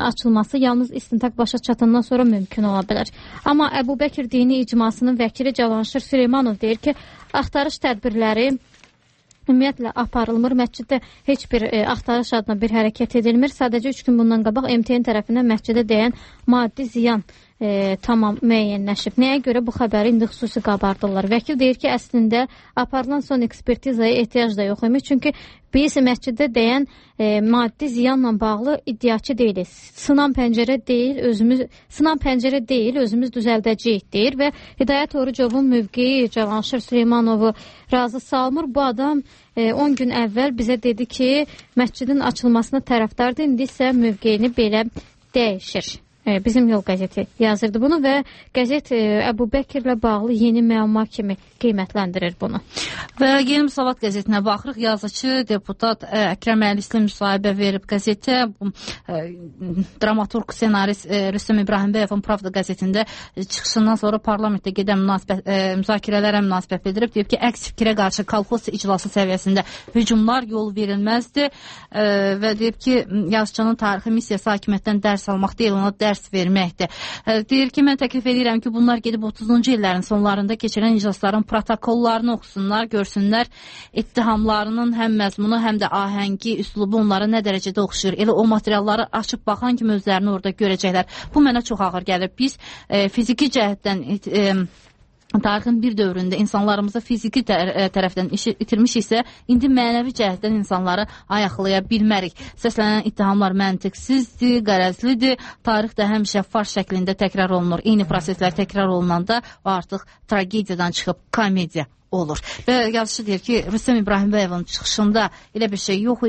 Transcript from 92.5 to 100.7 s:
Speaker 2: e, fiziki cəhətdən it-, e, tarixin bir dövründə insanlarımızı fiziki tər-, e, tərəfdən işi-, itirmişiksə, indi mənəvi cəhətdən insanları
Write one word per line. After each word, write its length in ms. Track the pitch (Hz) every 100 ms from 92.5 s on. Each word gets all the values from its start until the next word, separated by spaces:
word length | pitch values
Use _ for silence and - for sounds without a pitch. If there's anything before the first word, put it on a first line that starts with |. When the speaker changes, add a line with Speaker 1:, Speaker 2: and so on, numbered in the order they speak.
| - - - -
Speaker 2:
e, 180 | 202 196
fiziki 420 | - 226 233 285 247
cəhətdən 460 | 202 202 202 190 131 196
it-, 120 | -
e, 280 | 196 196 190 175 - - _ _ _ _ 214
tarixin 380 | 208 208 220 233
bir 160 | 240 208
dövründə 380 | 196 185 185 190
insanlarımızı 640 | 208 208 208 202 202 233
fiziki 420 | - 233 226 262
tər-, 280 | 226 185 185
e, 160 | - 190
tərəfdən 400 | 196 185 185 185 202
işi-, 200 | - 208
itirmişiksə, 640 | 220 208 240 - - 226 240 - -
indi 220 | 247 269
mənəvi 420 | 254 233 240 247 240
cəhətdən 440 | 202 185 214 220
insanları 480 | 202